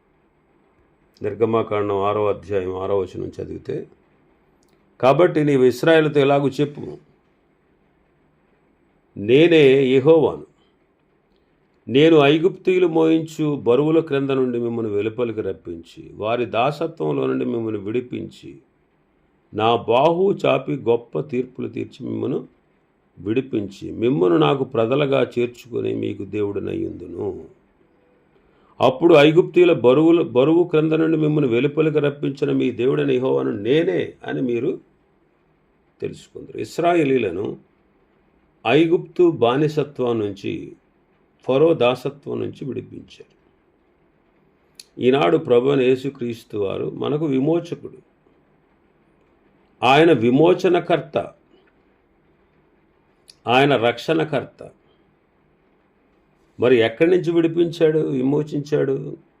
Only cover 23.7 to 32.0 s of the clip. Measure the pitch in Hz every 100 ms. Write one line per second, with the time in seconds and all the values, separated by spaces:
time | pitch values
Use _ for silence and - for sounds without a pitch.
23.7 | - 87 87 117 151 180 165 147 139 120
24.7 | 113 113 135 143 135 123 - 120 120 117
25.7 | 117 110 110 107 104 98 104 101 95 95
26.7 | 95 92 87 87 85 101 - - _ _
27.7 | _ _ _ _ _ _ _ _ _ _
28.7 | - 120 - 170 156 151 156 - 180 175
29.7 | 135 120 131 160 170 - 117 143 165 170
30.7 | 156 160 160 160 156 151 151 139 113 139
31.7 | 143 156 147